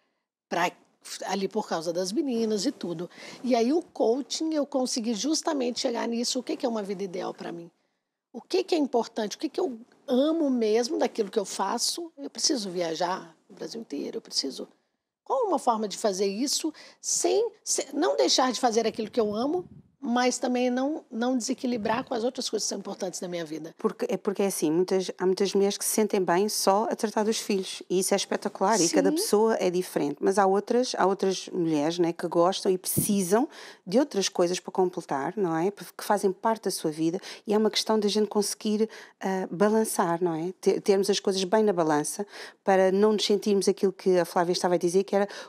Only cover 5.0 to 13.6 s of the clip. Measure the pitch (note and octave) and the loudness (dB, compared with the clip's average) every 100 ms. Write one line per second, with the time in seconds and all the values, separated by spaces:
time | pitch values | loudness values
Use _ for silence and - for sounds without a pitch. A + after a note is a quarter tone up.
5 | A3 G#3 C4 D#4 E4+ D4 B3 A#3+ C4 A3+ | -4 -4 -2 -2 -2 -2 -2 -2 -4 -2
6 | A3+ A#3 A#3+ B3+ C4+ D#4 B3 A3+ G3 F#3 | -4 -2 -2 -4 -6 -4 -2 -4 -6 -8
7 | G3 F3+ A#2 - F3 E3+ E3+ _ _ _ | -8 -8 -8 -10 -12 -12 -14 _ _ _
8 | _ _ _ A#3+ - F#4 F4+ E4+ C#4 A#3+ | _ _ _ -16 -2 -2 0 0 2 0
9 | A3 - G#3 - D#4 - F4+ A3+ - _ | -2 -4 -6 -4 -6 -4 -4 -6 -16 _
10 | - B3+ D4+ E4 C#4+ B3 G#3+ A3 A#3+ D#4+ | 0 2 2 2 2 2 2 2 0 0
11 | B3+ - G3+ G#3+ F#3+ - G3 A#3 - - | -2 -2 -2 -2 -4 -4 -2 -2 -2 -4
12 | E4 - C#4 - - C4+ G3+ F3 E3 D#3+ | -10 -12 -14 -4 -2 0 -4 -4 -4 -2
13 | F3 F#3 E3+ _ _ F#3 | -2 -4 -8 _ _ -16